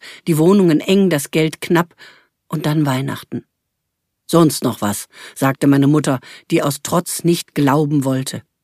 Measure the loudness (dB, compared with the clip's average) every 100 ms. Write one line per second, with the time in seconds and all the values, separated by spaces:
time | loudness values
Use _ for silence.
0 | -18 -10 -2 2 4 4 4 2 2 2
1 | 2 0 -2 -2 -2 -4 -2 0 -2 _
2 | -20 -20 _ _ _ -6 -2 -2 0 -2
3 | -4 -10 -10 -12 -12 _ _ _ _ _
4 | _ _ -2 2 4 2 -4 -4 -4 -6
5 | -10 -20 -20 -4 -4 0 2 4 4 2
6 | 0 -4 -8 -20 -4 -2 -2 -4 -4 -4
7 | -4 -4 0 -2 -2 -2 2 2 2 0
8 | 0 -2 -6 -10 -14 _